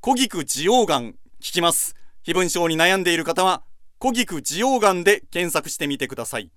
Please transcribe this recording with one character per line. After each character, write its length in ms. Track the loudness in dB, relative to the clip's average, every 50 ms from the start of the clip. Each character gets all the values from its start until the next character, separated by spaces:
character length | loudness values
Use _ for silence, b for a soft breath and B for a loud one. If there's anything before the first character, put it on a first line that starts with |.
| 2
古 120 | 0 2
菊 300 | 2 2 0 -2 -6 -6
地 180 | -4 -4 -2 2
黄 220 | 4 4 4 4 4
丸、 260 | 2 -2 -2 -4 -12
効 40 | -16 -20 -20 -18 -14
き 220 | -12 -6 -2 0
ま 120 | 2 2 2
す。 220 | 2 -2 -4 -6 -12 -16 -16 -16 -14 -6
飛 100 | -2 0
蚊 160 | 0 2 2
症 180 | 0 0 0 0
に 100 | 2 4
悩 200 | 4 4 4 2
ん 60 | 2
で 100 | 2 0
い 40 | 0
る 60 | 0
方 200 | -2 0 2 2
は、 200 | 2 2 0 -4 -14 -18 -18 -18 -20 -20 -4
古 140 | -2 -2 0
菊 280 | 0 -2 -2 -2 -8
地 140 | -6 -6 -2
黄 240 | 0 0 2 2 4
丸 240 | 4 4 4 4 4
で 200 | 4 2 2 0 -8
検 200 | -4 -4 -2 0
索 180 | 0 -2 -2 -4
し 80 | -6 -4
て 100 | -4 -4
み 100 | -2 -2
て 100 | -4 -6
く 80 | -6
だ 100 | -8 -8
さ 140 | -6 -6 -8
い。 120 | -8 -10 _